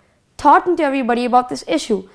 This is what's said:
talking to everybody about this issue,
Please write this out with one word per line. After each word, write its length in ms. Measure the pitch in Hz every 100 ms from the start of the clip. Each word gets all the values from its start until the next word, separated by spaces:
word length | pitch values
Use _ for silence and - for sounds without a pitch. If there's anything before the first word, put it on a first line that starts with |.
| _ _ _ _
talking 400 | 294 339 359 339
to 60 |
everybody 400 | 294 269 240 240
about 260 | 240 240 247
this 140 | 269 -
issue, 420 | 311 - 196 185